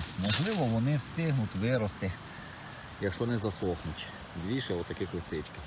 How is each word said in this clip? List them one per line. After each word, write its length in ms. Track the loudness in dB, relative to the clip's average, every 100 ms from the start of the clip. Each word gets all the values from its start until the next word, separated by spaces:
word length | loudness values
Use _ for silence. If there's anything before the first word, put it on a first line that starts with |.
| 2 0
Можливо, 460 | 4 6 6 4
вони 320 | 4 4 4 2
встигнуть 580 | 0 0 2 2 2
вирости, 580 | 0 2 2 2 0 -4 -4 -10 -12 -12 -12 -12 -12 -12 -2
якщо 260 | 0 2 2
не 120 | 2
засохнуть. 680 | 0 0 0 0 -4 -6 -10 -10 -10 -6
Дві 160 | -2 -2
ще 140 | 0
отакі 340 | -2 -2 -4 -4
лисички. 440 | -4 -4 -4 -6 -10